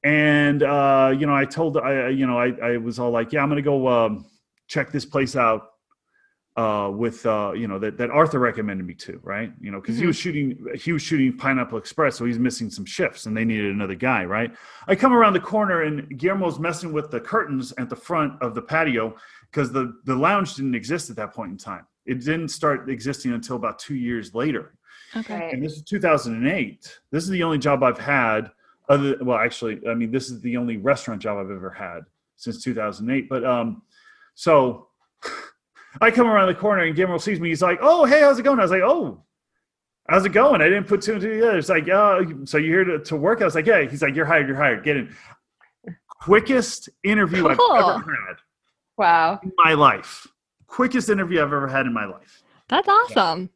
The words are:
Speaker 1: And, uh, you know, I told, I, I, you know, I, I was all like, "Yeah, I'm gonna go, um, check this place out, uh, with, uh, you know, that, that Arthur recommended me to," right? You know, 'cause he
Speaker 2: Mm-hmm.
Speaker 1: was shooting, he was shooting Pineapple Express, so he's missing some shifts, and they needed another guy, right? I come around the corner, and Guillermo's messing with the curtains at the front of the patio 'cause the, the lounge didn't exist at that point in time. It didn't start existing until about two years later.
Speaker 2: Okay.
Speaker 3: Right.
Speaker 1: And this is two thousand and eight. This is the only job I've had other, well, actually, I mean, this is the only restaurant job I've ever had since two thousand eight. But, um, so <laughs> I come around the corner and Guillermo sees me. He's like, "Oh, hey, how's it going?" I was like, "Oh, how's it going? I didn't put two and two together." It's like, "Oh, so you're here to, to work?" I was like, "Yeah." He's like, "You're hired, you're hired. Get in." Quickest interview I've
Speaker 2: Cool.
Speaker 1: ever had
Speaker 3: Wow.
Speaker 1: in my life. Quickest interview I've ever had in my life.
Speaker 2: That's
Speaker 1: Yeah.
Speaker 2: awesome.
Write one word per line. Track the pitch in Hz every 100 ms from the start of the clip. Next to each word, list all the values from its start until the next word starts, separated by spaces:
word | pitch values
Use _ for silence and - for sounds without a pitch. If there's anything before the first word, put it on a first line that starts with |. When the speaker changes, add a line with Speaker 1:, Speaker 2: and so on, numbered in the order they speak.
Speaker 1:
And, | 143 151 151 147 147 143
uh, | 139 143 139 135 135 135
you | 147
know, |
I | 143
told, | 139 - 165 147
I, |
I, | 131 135 127
you | 135 131
know, | 120
I, | 123 117
I | 117 120
was | 113 117
all | 123
like, | 117 117
"Yeah, | 151
I'm | 143
gonna | 143
go, | 143 139 127
um, | 120 113 101 82 _ _ _ _
check | 151 135
this | 147
place | - 139 131
out, | 135 117 110 - _ _ _ _ _ _ _ _ -
uh, | 113 104 101
with, | 101 117 117 117
uh, | 107 104 92
you | 113
know, | 98
that, | 107 -
that | 120
Arthur | 139 139 143
recommended | 123 110 104 98 90
me |
to," | - - 87
right? | - 101 110 -
You | 101
know, | 98
'cause | 104 113
he |
Speaker 2:
Mm-hmm. | 170
Speaker 1:
was | 247
shooting, | 185 151 139 123 117 147
he | -
was | 165
shooting | - 160 131 127
Pineapple | 135 131 120 113
Express, | - - 147 117
so |
he's | 120 117
missing | 123 123 113
some | -
shifts, | 98 - 170 - 110
and | 107
they |
needed | 113 110 104
another | 98 98 95
guy, | 127 123
right? | 90 104 117 - - - -
I |
come | 190 262
around | 240 220
the | 185
corner, | - 214 202 170
and | 156 147 135 135
Guillermo's | 165 196 180 135
messing | 165 160 180
with | 151 147
the | 120
curtains | - 220 165 135 123 -
at | 123
the | 123
front | - 170 147 -
of | 123
the | 113
patio | - 160 160 117 110 110 - - _
'cause | - 131
the, | 131 127 113
the | 131
lounge | 131 160 202 180
didn't | - 135 123
exist | 104 165 139
at | 110
that | 104
point | - 101
in | 95
time. | - 90 - _
It | - 127
didn't | 127 165 160
start | - 151 139 123
existing | 127 117 135 127
until | 120 117 123
about | 110 101
two | - 139
years | 120 120 98
later. | 110 147 120 - _ _ - - 226
Speaker 2:
Okay. | 226
Speaker 3:
Right. | 208 165
Speaker 1:
And | 131
this | 151
is | 151
two | - 202
thousand | 175 151 120 113
and | 127
eight. | 185 110 - - - _
This | 147
is | 170
the | 190
only | 165 151
job | 147 135
I've | 127 120
had | - 139 117 110 117 _ _ _ -
other, | 143 139 135
well, | 123 117
actually, | 117 - 117 107 113
I |
mean, | 117 113
this | 127 131
is | 120
the | 117 120
only | 120 110
restaurant | 107 131 - 107
job | 107 101
I've | 98
ever | 98 92
had | - 95 85 80 _ _ _
since | - 110
two | 131
thousand | 110 107 92 110
eight. | 135 -
But, | 131
um, | 123 123 117 104 _ _ _ _ _ _
so | - 151 131 117 _ _ _ _
<laughs> | - - - _ _ _ - -
I | 226
come | 226 233
around | 214 190
the |
corner | 175 208 196
and | 165
Guillermo | 156 185 175
sees | 190 185
me. | 170
He's | 160
like, | 180 175
"Oh, | 277 339
hey, | 277 294
how's | 285 254
it |
going?" | 247 262
I |
was | 185
like, | 185
"Oh, | 196 330 185 101 _ _ _ _ _ _ _ _ -
how's | 170
it | 196
going? | 190 269 233
I | 160
didn't | 202 190
put | 202
two | 202
and | 214
two | 208
together." | 220 233 190
It's | 151
like, | 170 151
"Oh, | 190 208 185 180 143
so | 139 156
you're | 160 175
here | 185 156
to, |
to | 151 156
work?" | 165 226
I |
was | 196 160
like, | 156
"Yeah." | 208
He's | 139 139
like, | 151
"You're | 139 156
hired, | 160 139
you're | 135
hired. | 147 110
Get | 147 143
in." | 107 - - - _ _ _ _ - 175 _ -
Quickest | - 208 226 262 - - - _
interview | 196 214 185 180 165
I've | 135
Speaker 2:
Cool. | 480 427
Speaker 1:
ever | 180 - 165 135 95
had | 90 _ _ _ _ _ -
Speaker 3:
Wow. | 185 165 165 196
Speaker 1:
in | 190 -
my | 165
life. | 156 143 101 - - - _ _ _ _
Quickest | - 247 254 208
interview | 202 175 175
I've | 143
ever | 143 139
had | 135 131
in |
my | 113 104
life. | 87 _ _ _ _ _
Speaker 2:
That's | 320 403
Speaker 1:
Yeah. |
Speaker 2:
awesome. | 403 494 - 185 165 185